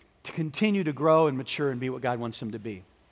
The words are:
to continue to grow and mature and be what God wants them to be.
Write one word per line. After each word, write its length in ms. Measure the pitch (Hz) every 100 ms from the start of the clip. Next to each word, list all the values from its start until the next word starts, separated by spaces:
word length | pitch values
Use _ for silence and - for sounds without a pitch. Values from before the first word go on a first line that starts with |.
| _ _
to 80 | -
continue 520 | 170 156 - 214 196
to 80 | 156
grow 340 | 131 160 160 156
and 100 | 131
mature 320 | - - 143
and 100 | 123
be 100 | 127
what 120 | 127
God 180 | 123 120
wants 200 | 117 -
them 120 | 113
to 80 | 110
be. 240 | 110 92 - _ _